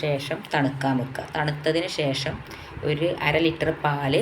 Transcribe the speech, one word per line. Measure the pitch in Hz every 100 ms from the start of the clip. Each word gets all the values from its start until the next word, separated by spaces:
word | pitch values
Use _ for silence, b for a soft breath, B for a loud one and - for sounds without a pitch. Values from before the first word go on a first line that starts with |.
| 151
ശേഷം | 139 - 160 -
തണുക്കാൻ | 151 135 135 139 127
വെക്കുക. | 120 - - 160
തണുത്തതിന് | 151 147 156 160 180 -
ശേഷം | 143 135 - - - B B B 147
ഒരു | 147 170 175 147
അര | 151
ലിറ്റർ | 165 156 160 -
പാല് | 151 143 139 156